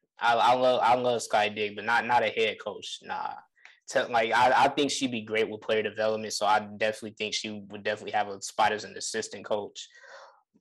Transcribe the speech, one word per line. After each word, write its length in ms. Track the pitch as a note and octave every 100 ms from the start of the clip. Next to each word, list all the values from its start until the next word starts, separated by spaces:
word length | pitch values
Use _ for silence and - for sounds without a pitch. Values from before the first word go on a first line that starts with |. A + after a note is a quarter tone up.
| _ -
I, 140 | A#2
I 200 | A#2 A2
love, 260 | B2+ B2+ B2
I 100 | A#2
love 260 | B2+ B2 A#2
Sky 260 | - A2 G#2
Diggs, 260 | G#2 G#2
but 100 | G#2
not, 220 | G#2 A#2 A2+
not 160 | B2
a 60 | A2
head 300 | A2+ A2 G2+
coach. 360 | G#2+ F#2 - -
Nah. 320 | - F#2+ F#2 - - _ - _ -
Tell, 200 | A2 G#2+
like, 240 | A#2+ A2+
I, 320 | A2+ B2+ A#2+
I 40 | C#3
think 240 | C3+ C#3
she'd 180 | - C3+
be 120 | A#2+
great 260 | G#2+ A2 A2
with 120 | G#2+
player 200 | - A2
development, 500 | G#2 G2+ A2 A2 G#2+
so 140 | - G#2
I 140 | G#2+
definitely 560 | G#2 G#2 A2 G#2+ G#2+ -
think 160 | G#2+
she 320 | - A2 G#2+ G2+
would 120 | G#2
definitely 300 | G#2 G#2 G#2
have 160 | G#2 G2+
a 120 | G2
spot 320 | - - G#2+
as 120 | G#2
an 120 | G2 G2+
assistant 480 | - A2+ - G2+
coach, 440 | F#2 G#2+ G2 - - - - - - _ _ _